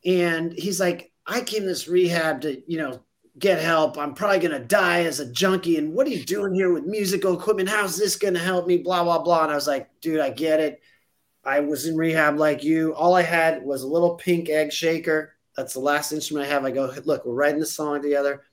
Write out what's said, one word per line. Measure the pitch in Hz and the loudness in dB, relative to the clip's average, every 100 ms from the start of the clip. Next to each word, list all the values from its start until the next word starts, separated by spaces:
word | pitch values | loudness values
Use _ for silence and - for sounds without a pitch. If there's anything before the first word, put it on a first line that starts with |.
| 180 | 2
And | 185 175 165 165 | 2 2 0 -4
he's | 170 185 180 | -4 -4 0
like, | 180 175 - _ - | 0 -2 -10 _ -6
"I | 233 | -6
came | 247 214 | -4 -4
to | 190 | -4
this | 170 151 | -6 0
rehab | 180 180 170 160 143 | 2 2 2 0 -2
to, | 147 131 - | -6 -8 -6
you | 160 | -6
know, | 143 117 _ _ _ 135 | -6 -8 _ _ _ -2
get | 190 170 | 2 2
help. | 165 160 147 - | 2 2 2 -2
I'm | 147 | -8
probably | 139 208 190 | -2 2 2
gonna | 165 143 | 2 -2
die | 120 202 180 175 170 | 0 2 4 2 0
as | 143 | -2
a | 127 | -6
junkie. | 120 190 190 175 160 | 0 2 2 2 0
And | 151 | 0
what | 180 285 | 0 0
are | |
you | 196 120 | 0 -4
doing | 202 196 | -2 0
here | 185 185 | 0 2
with | 165 147 | 0 -2
musical | 214 196 190 190 | -2 -2 0 0
equipment? | 175 214 196 190 | 0 0 0 0
How's | 214 196 170 | 0 -2 0
this | 208 - | -2 0
gonna | 208 180 | 0 0
help | 175 180 175 | 0 0 2
me? | 175 | 0
Blah, | 156 180 | 2 0
blah, | 175 165 | 2 2
blah." | 170 165 | 2 2
And | 156 | 2
I | 147 | 0
was | 139 | 0
like, | 139 - _ | -2 -4 _
"Dude, | 165 156 | -4 0
I | 139 | -2
get | 127 160 156 | -2 2 2
it. | 156 - _ _ _ _ _ _ | 2 -4 _ _ _ _ _ _
I | - 143 | -2 0
was | 147 143 156 | 0 -4 -2
in | 160 | 0
rehab | 165 160 151 147 | 2 4 2 4
like | 156 143 | 2 2
you. | 147 160 160 147 | 0 0 0 2
All | 170 | 4
I | 180 | 4
had | 170 170 165 160 | 4 4 2 0
was | 135 135 | -4 -6
a | 131 | -2
little | 165 175 170 | 2 2 0
pink | 185 170 170 | 0 0 2
egg | 151 151 | 0 0
shaker. | - 165 165 165 156 151 _ _ - | -2 -2 -2 0 -2 -4 _ _ -10
That's | 127 | -8
the | 131 | -4
last | 139 147 143 | 0 0 -2
instrument | 156 147 151 139 | -6 -6 -6 -2
I | |
have." | 143 135 | -2 -2
I | |
go, | 127 131 131 147 | -2 -4 -6 -2
"Look, | 143 | -2
we're | 123 | -2
writing | 123 147 147 | 0 0 0
the | 151 | -4
song | - 151 147 | -6 -4 -4
together. | 143 143 139 143 _ | 0 0 0 -4 _